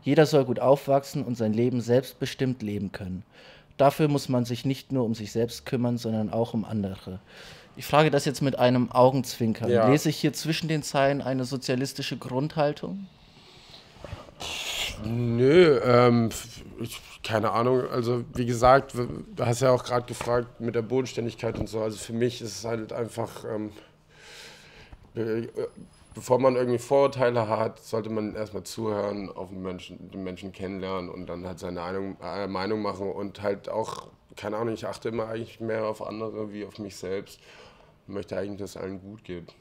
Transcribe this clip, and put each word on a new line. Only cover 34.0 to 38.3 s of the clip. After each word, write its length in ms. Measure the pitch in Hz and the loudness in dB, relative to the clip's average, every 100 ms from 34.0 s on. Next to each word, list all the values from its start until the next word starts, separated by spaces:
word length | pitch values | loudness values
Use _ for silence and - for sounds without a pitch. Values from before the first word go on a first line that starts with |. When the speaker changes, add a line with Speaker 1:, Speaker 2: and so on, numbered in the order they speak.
| - - _ - | -14 -20 _ -10
Speaker 2:
keine 220 | 104 107 | -6 -4
Ahnung, 160 | 117 | -4
ich 120 | 107 98 | -4 -8
achte 240 | 101 120 | -8 -6
immer 180 | 117 113 | -6 -6
eigentlich 320 | 113 117 - | -6 -10 -8
mehr 260 | 113 110 110 | -4 -2 -2
auf 200 | 107 - | -4 -8
andere 460 | 104 110 107 107 | -6 -8 -8 -8
wie 120 | 104 98 | -8 -12
auf 140 | - | -10
mich 160 | 101 - | -12 -10
selbst. 440 | 90 98 - - - - - - - _ - | -6 -6 -8 -20 -20 -20 -20 -20 -20 _ -12
Ich 60 | |
möchte 240 | 98 - | -10 -6